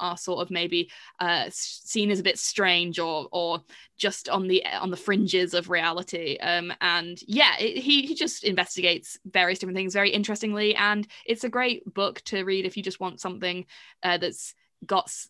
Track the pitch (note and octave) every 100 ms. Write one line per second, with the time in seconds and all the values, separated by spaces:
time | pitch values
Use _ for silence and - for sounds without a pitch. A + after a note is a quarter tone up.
0 | F3 F3 - F3+ F3 F3+ F3 F3 E3+ -
1 | - - F3+ E3+ G#2+ - - - - A3+
2 | G#3 G3 G3+ - - - F#3+ F3 F3 E3
3 | E3 D#3 C#3 F3+ E3+ E3+ - - - -
4 | G#3 - - G3 F#3 F#3 - G2 F#3 F3
5 | - G3 G3 F#3 F3+ F3 E3 F3 E3 E3+
6 | F3 E3+ D#3+ C#3+ F3 F3 F3 - F3 E3+
7 | E3+ F3 - A3 C4 - A3 - B3+ C#4+
8 | C4+ E4 D4+ - - F3+ F3+ - F3 E3+
9 | - - F#3+ F#3 F3+ F#3 F#3 F#3 F#3+ G3+
10 | G3+ - G#3 G#3 A3 G#3 G#3+ - G#3 G#3
11 | G#3 - - A#3 - B3 B3 A#3+ - F#3+
12 | G3+ - - G3 F#3+ F#3+ F#3 G3+ F#3+ F#3
13 | F#3 - F#3 F3+ F3+ F3+ F3+ - - -
14 | F3+ F3 F3+ - - - _ _ E3 F#3+
15 | - -